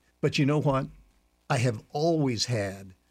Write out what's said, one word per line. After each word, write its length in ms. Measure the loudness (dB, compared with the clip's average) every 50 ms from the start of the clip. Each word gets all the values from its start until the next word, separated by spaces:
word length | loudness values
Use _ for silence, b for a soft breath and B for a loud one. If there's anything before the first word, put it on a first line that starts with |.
| _ _ _ _ -2
But 160 | 0 2 2
you 80 | 2
know 140 | 2 2 2 2
what? 240 | 2 0 0 -2 -6 -10 -18 -20 _ _ _ _ _ _ _ _ -2
I 80 | 0 0
have 240 | 2 0 0 -2 -6 -8 -4
always 540 | 0 2 2 2 2 2 0 0 -2 -2
had 480 | -2 -2 -2 -2 -4 -6 -10 -14 -18 -20 _ _ _